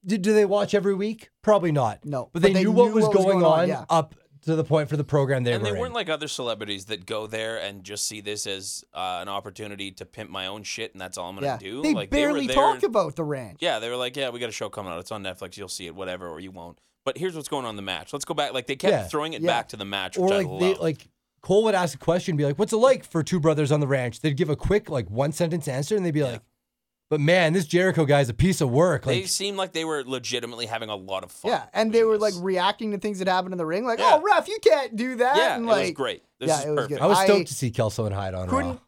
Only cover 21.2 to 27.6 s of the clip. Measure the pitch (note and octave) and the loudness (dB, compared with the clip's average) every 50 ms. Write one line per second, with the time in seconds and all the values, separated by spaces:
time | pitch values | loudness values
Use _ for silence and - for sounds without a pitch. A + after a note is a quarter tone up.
21.2 | _ _ _ _ - - F#3+ G#3 A3+ A3 G3+ F#3 F3 E3 - - - - E3 F3+ | _ _ _ _ -2 2 2 4 4 4 2 2 0 0 -4 -4 0 0 0 2
22.2 | F3+ - E3+ C#3+ D3 C#3 C#3+ C#3+ G#3 - A3+ G#3+ A#3 C4+ C4 C4 - - - E3+ | 0 -2 0 0 0 0 2 0 -2 0 2 4 6 6 6 4 0 -4 -2 -2
23.2 | D3+ - F#3 F3+ D3 E3 D#3 C#3+ D3+ C3 D3+ D3 D3 C3 C#3 C3+ B2 A#2+ G#2+ - | -2 0 -2 2 4 2 4 4 2 2 2 2 2 2 0 0 0 -4 -6 -2
24.2 | - D#3 C#3+ C3 F3+ D3+ D3+ - - - F#3+ G#3 G#3 - D#3+ C3 A2 F2 G#2 A#2 | -2 -2 0 0 0 0 0 -2 2 2 2 2 2 -2 -4 -4 -4 -4 -2 -2
25.2 | C#3 D3+ D3+ - F3+ E3 E3 F3 C#3 D3 B2+ C3 D3 - G#3+ G#3 F#3 E3+ D3 D3+ | -2 -2 0 -2 -2 -2 -2 -4 -4 -4 -4 -4 -2 0 0 0 0 0 0 0
26.2 | D3 B2+ A#2 A2 _ _ _ _ _ _ _ _ _ _ _ _ _ _ D#3 D#3 | 0 -2 -4 -8 _ _ _ _ _ _ _ _ _ _ _ _ _ _ -2 0
27.2 | C#3+ D#3 F3 F#3 F3 D#3 E3 G3 | 4 4 6 6 4 4 2 0